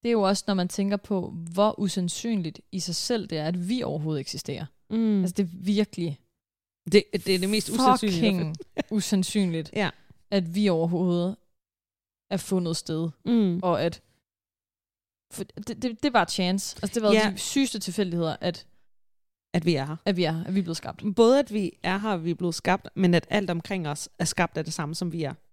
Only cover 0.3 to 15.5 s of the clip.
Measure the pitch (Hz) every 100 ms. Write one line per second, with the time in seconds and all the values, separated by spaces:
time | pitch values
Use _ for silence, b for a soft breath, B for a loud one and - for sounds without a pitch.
0.3 | 196 - 190 180 - 196 202 - 196 175
1.3 | - 165 170 214 - 202 190 180 - 233
2.3 | 220 160 - _ 190 175 165 - 240 190
3.3 | 160 151 180 175 247 - 147 156 151 135
4.3 | - - 170 147 _ _ 220 226 208 185
5.3 | 180 190 175 185 208 208 - 170 143 _
6.3 | _ _ _ _ _ - 190 - 190 -
7.3 | 185 190 214 - 233 262 254 214 175 208
8.3 | 185 160 156 - - - 214 - 196 190
9.3 | 214 190 165 156 - 196 - _ - _
10.3 | 202 170 175 208 170 170 170 185 175 175
11.3 | 202 _ _ _ _ _ _ _ _ _
12.3 | 196 - 190 175 165 - 160 165 - -
13.3 | 233 202 175 185 156 165 - _ _ _
14.3 | _ _ _ _ _ _ _ _ _ _
15.3 | - 202